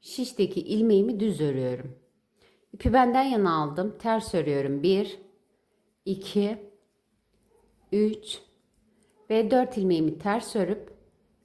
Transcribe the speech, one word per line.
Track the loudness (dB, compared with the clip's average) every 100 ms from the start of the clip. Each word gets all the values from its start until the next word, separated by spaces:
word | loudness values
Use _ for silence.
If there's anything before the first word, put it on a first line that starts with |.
Şişteki | -14 -8 -8 -2 -2 -2
ilmeğimi | -4 0 4 4 4 0
düz | -2 0
örüyorum. | -2 0 -2 -4 -10 -16 _ _ _ _ _ _ _
İpi | -4 2
benden | 4 4 4
yana | 2 2 2 2
aldım. | -2 -2 -6 -4
Ters | -2 -2 0
örüyorum. | -2 0 0 0 0
Bir, | 2 2 0 -8 -20 _ _ _ _ _ _ _
iki, | -8 -6 -2 -2 -2 -4 -12 _ _ _ _ _ _ _ _ _ _ _ _
üç | 0 0 0 -12 -14 -14 _ _ _ _ _ _ _ _
ve | 0 4
dört | 2 2 0
ilmeğimi | 0 2 0 -2
ters | -4 -4 -2 -2
örüp | -2 -2 -8 -20 _ _ _ _